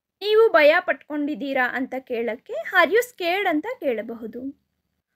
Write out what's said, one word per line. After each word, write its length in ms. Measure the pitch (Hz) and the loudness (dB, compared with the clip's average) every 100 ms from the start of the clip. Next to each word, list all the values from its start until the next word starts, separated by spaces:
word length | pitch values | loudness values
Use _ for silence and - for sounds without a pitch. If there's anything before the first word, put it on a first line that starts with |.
| _ _ | _ _
ನೀವು 280 | 403 427 453 | 2 4 6
ಭಯ 260 | 330 294 349 | 6 6 4
ಪಟ್ಕೊಂಡಿದ್ದೀರಾ 880 | 349 285 - 294 294 208 277 262 247 247 | 0 -6 -6 -6 -6 -6 -4 -2 -2 -4
ಅಂತ 180 | 254 262 | -6 -8
ಕೇಳಕ್ಕೆ 540 | - 226 233 233 - | -8 -6 -6 -8 -10
are 360 | 571 659 381 302 | -10 -2 2 4
you 100 | 427 | 2
scared 480 | 494 - 339 381 370 | 0 -4 -2 -2 0
ಅಂತ 180 | 302 403 508 | -2 -4 -6
ಕೇಳಬಹುದು. 600 | 294 220 226 233 226 240 269 - _ _ _ _ _ | -4 -4 -6 -12 -12 -12 -12 -14 _ _ _ _ _